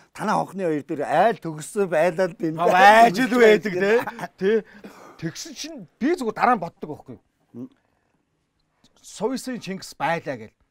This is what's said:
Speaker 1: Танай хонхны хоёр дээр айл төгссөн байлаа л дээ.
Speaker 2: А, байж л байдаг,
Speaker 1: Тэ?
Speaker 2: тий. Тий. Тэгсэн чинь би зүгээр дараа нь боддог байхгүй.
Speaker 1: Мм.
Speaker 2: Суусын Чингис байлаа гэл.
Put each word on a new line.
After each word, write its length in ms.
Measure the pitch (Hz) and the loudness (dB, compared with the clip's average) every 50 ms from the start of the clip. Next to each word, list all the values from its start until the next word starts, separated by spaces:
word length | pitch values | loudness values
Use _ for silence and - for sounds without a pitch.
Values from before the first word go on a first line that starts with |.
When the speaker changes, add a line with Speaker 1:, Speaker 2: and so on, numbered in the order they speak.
| _ _ | _ _
Speaker 1:
Танай 240 | - - - 208 196 | -14 -8 -4 -2 -2
хонхны 280 | 165 160 - - 196 190 | -2 -2 -4 -6 -6 -4
хоёр 180 | 165 156 147 131 | -2 -2 -4 -4
дээр 200 | - 165 131 127 | -8 -8 -6 -4
айл 340 | 110 131 160 190 233 220 - | -2 2 2 2 2 0 -2
төгссөн 480 | - 165 151 151 - - - 208 202 | -8 -12 -12 -12 -14 -10 -4 -4 -4
байлаа 400 | 175 175 151 160 180 165 165 190 | -2 0 0 0 0 0 -2 -4
л 80 | 180 - | -4 -4
дээ. 240 | - - 160 160 160 | -6 -6 -6 -4 0
Speaker 2:
А, 80 | 170 | 0
байж 500 | 160 175 180 190 202 214 226 233 233 175 208 | 2 6 8 8 8 10 8 8 6 4 2
л 180 | 262 214 226 247 | 0 0 4 6
байдаг, 340 | 233 220 214 202 156 214 175 | 6 6 6 6 2 -2 -2
Speaker 1:
Тэ? 160 | 180 190 202 220 240 247 - 233 233 175 - _ - | -2 0 2 2 0 0 -4 -12 -12 -14 -14 _ -4
Speaker 2:
тий. 0 | |
Тий. 180 | 180 196 226 220 196 - - 214 - - - - - - - - | 0 0 0 0 -2 -6 -18 -20 -20 -20 -20 -20 -20 -20 -16 -10
Тэгсэн 320 | 156 165 - - - 330 262 | -10 -10 -8 -10 -14 -16 -14
чинь 320 | - - 302 330 262 180 - _ - | -14 -14 -14 -14 -16 -20 -18 _ -4
би 160 | 220 285 349 | -2 -2 -2
зүгээр 160 | - 262 220 208 | -2 -4 -6 -4
дараа 240 | - 180 226 247 | 0 0 0 0
нь 80 | 208 170 | 0 -2
боддог 240 | 170 - - - 156 147 | -10 -14 -14 -14 -14 -14
байхгүй. 240 | - - - 117 - _ _ _ _ _ _ - | -14 -16 -20 -20 -20 _ _ _ _ _ _ -16
Speaker 1:
Мм. 160 | 117 127 131 _ _ _ _ _ _ _ _ _ _ _ _ _ _ _ _ _ _ _ _ _ _ _ _ _ _ _ | -16 -16 -16 _ _ _ _ _ _ _ _ _ _ _ _ _ _ _ _ _ _ _ _ _ _ _ _ _ _ _
Speaker 2:
Суусын 560 | - - - 180 233 269 240 - 254 254 202 | -20 -12 -6 -6 -4 -4 -6 -8 -10 -12 -10
Чингис 320 | - 175 190 185 - - - | -10 -12 -12 -12 -14 -16 -12
байлаа 420 | - - 285 170 170 - 160 143 | -6 -4 -4 -4 -4 -6 -8 -10
гэл. 160 | - 110 104 _ _ _ _ | -10 -12 -18 _ _ _ _